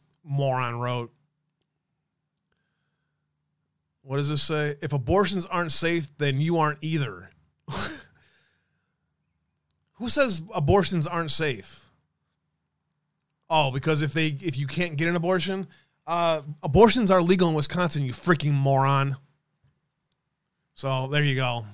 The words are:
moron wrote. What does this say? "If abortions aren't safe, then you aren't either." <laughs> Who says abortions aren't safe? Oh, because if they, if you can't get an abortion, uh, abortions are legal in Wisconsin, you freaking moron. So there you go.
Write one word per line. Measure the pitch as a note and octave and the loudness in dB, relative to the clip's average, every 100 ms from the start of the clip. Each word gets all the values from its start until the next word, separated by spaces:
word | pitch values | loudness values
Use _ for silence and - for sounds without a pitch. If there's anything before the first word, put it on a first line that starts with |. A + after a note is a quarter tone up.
| _ _ | _ _
moron | D3+ C#3 C#3 B2+ B2 A#2+ | -6 -2 0 -2 -2 -4
wrote. | B2 B2 A#2 _ _ _ _ _ _ _ _ _ _ _ _ _ _ _ _ _ _ _ _ _ _ _ _ _ _ _ _ _ | -4 -4 -8 _ _ _ _ _ _ _ _ _ _ _ _ _ _ _ _ _ _ _ _ _ _ _ _ _ _ _ _ _
What | C3+ C#3 | -8 -4
does | C#3+ | -2
this | D3+ | -2
say? | - D3+ D3 D3 | -2 -2 -2 -4
"If | D3+ | -4
abortions | C#3+ A#2 F#3 F#3 F#3+ - | -4 2 2 2 -2 -4
aren't | F3+ E3+ | -4 -2
safe, | - E3 E3+ D3 - | -2 0 -2 -4 -4
then | D3 C3+ | -2 0
you | D#3+ E3+ | 0 2
aren't | D3+ D3 | 0 -2
either." | D#3 D#3+ B2 F2+ F2+ _ _ _ - | -4 -2 -2 -6 -18 _ _ _ -12
<laughs> | C#3 - D#4 - _ _ _ _ _ _ _ _ _ _ _ _ _ _ _ _ _ _ | -8 -6 -8 -18 _ _ _ _ _ _ _ _ _ _ _ _ _ _ _ _ _ _
Who | _ A#3 | _ -4
says | D4 C4 E3 F3 | 0 2 0 -6
abortions | G3+ C#3+ G3 E3 F3+ D#3 | -2 4 4 4 0 -2
aren't | E3+ D#3+ | -2 -2
safe? | - D#3 B2+ - - _ _ _ _ _ _ _ _ _ _ _ _ _ _ _ _ _ | 0 -2 -4 -10 -20 _ _ _ _ _ _ _ _ _ _ _ _ _ _ _ _ _
Oh, | D#3+ C#3 | 0 2
because | C3 D3+ D3+ | -2 -2 0
if | D3+ | -2
they, | D#3+ D#3 | 0 -2
if | C#3+ F#3 B2+ | -2 -6 -6
you | C#3+ | -6
can't | E3 F3 D3 | -4 -4 -2
get | E3 | -2
an | F3 | 0
abortion, | E3+ F#3 F#3 F#3+ F3 - _ _ - | 0 -2 -2 -6 -8 -16 _ _ -6
uh, | E3+ E3+ D#3+ D3 D3 | 0 0 0 -4 -10
abortions | F3 C#3+ A3+ A#3+ G3+ | 2 8 8 8 4
are | F#3 | 4
legal | E3+ F#3+ F3 | 6 4 4
in | D#3 | 2
Wisconsin, | C#3+ F3 F3 D3 | -2 -2 -2 -2
you | C3 | -4
freaking | A#2 F3 E3 D3 | -4 0 2 2
moron. | C#3+ C3+ C3+ C3+ C#3 C#3 C3+ - _ _ _ _ _ _ _ _ _ _ _ _ _ _ | 0 2 2 4 2 0 -4 -12 _ _ _ _ _ _ _ _ _ _ _ _ _ _
So | - C3+ C3 C3+ | -10 -4 -4 -2
there | D3 | 0
you | D3 C3 | 0 0
go. | B2+ A#2+ G#2+ | -2 -4 -8